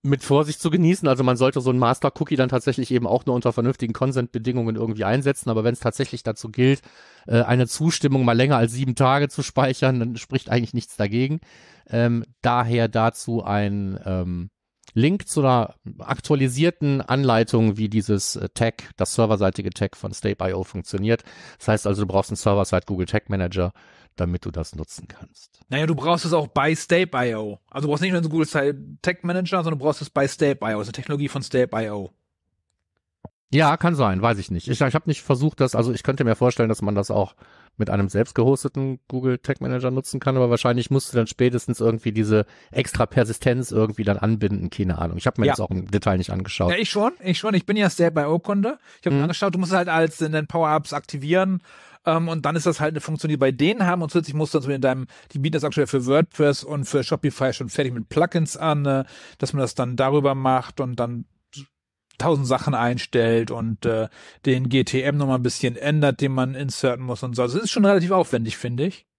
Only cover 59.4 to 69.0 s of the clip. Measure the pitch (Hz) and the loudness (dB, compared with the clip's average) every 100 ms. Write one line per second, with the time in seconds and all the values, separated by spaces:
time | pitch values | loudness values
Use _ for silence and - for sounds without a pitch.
59.4 | 139 143 127 - 123 123 135 147 139 135 | -4 -2 -2 -2 -4 0 2 4 2 2
60.4 | 135 131 - - 131 120 120 120 - _ | 2 2 0 -6 -6 -4 -4 -6 -10 _
61.4 | _ 139 135 _ _ _ _ - 143 147 | _ -20 -20 _ _ _ _ -4 0 0
62.4 | 127 131 - 127 120 123 - 123 113 113 | 0 0 0 0 0 -2 -2 2 2 2
63.4 | 113 117 113 110 117 113 110 - - _ | 0 -4 -6 -4 -2 -2 -4 -8 -20 _
64.4 | 139 131 131 131 120 131 135 147 139 127 | 0 0 2 2 2 0 0 0 0 0
65.4 | 123 - 127 120 143 151 147 131 139 131 | 0 0 -4 -2 0 4 2 2 -2 0
66.4 | 127 131 139 - 131 123 127 120 127 120 | -2 -4 -8 -2 -2 -2 -6 -6 -6 -2
67.4 | 127 151 226 247 202 196 175 190 160 123 | -2 -2 -2 2 4 4 4 0 2 -2
68.4 | 113 - 123 120 165 - | -2 -6 -6 -4 -4 -6